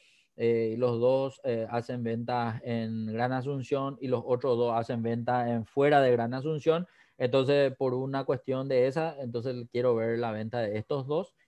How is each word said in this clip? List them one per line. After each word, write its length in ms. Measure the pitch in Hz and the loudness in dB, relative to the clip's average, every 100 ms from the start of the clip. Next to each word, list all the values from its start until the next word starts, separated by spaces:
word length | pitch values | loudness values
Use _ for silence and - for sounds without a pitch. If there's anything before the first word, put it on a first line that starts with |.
| _ _ _ - | _ _ _ -2
eh, 400 | 117 117 113 113 | 2 2 2 0
los 220 | 123 117 | 0 2
dos, 400 | 123 135 135 - | 4 2 0 -4
eh, 240 | 135 113 110 | -4 -2 -2
hacen 340 | 117 117 123 | -4 -4 -4
ventas 580 | 117 113 117 123 117 113 | -4 -4 -2 -2 -2 -4
en 500 | 123 117 113 110 110 | -4 -4 -4 -4 -4
Gran 200 | 110 127 | -2 -2
Asunción 680 | 131 131 139 120 139 135 139 | -2 -4 -6 -2 -2 -2 -6
y 60 | 131 | -2
los 160 | 120 | -2
otros 320 | 123 123 135 117 | 0 0 2 2
dos 180 | 120 117 | 2 0
hacen 260 | 113 120 | -2 -2
ventas 460 | 113 117 117 123 120 | -2 -2 0 0 0
en 160 | 117 | -2
fuera 360 | 107 139 143 143 | -2 2 6 6
de 120 | 131 | 6
Gran 220 | 120 117 | 4 2
Asunción. 520 | 131 147 151 160 165 180 _ _ - | -4 -4 -2 0 0 -2 _ _ -4
Entonces, 560 | 127 135 131 143 139 | 0 2 4 4 2
por 200 | 131 131 | 2 -2
una 280 | 127 135 135 | -2 -2 -2
cuestión 460 | 131 131 - 131 135 | -2 -2 -2 -4 0
de 180 | 127 131 | 2 2
esa, 300 | 143 160 143 | 2 -2 -4
entonces 460 | 123 117 127 123 120 | -8 -6 -4 -6 -4
quiero 240 | 123 123 113 | 0 2 2
ver 240 | 113 117 | 2 0
la 100 | 117 | -2
venta 300 | 107 110 120 | -4 -4 -2
de 180 | 107 107 | -2 -2
estos 300 | - 143 131 | -2 -4 -2
dos 260 | 156 202 _ | -4 -4 _